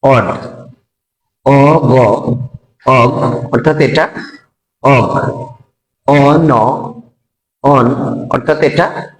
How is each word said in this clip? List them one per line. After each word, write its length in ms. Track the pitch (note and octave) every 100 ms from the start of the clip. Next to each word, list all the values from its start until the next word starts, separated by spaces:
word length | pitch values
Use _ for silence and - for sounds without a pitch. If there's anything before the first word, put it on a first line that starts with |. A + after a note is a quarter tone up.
অড। 200 | C#3 B2+ F#2 - - - - - _ _ _ _ _ _ -
অ, 340 | C#3 C#3+ D#3+
গ, 140 | C3+ B2+ A2+ A#2+ - A#2+ - - _ _ -
অগ, 260 | C3 A#2+ - B2 A#2 -
অর্থাৎ 260 | D3 - D3+
এটা 320 | C#3+ D3 E3 - - - _ _ _ _
অগ। 340 | C3 C3+ G2 - - - - - _ _ _ _ -
অ, 300 | C#3+ C#3 D3+
ন, 140 | D#3+ B2 A2+ C#3 - - - _ _ _ _ _
অন, 220 | C#3 C#3+ A#2+ C3+ - - -
অর্থাৎ 300 | - - D3+
এটা 480 | D3+ D3 F3 - - _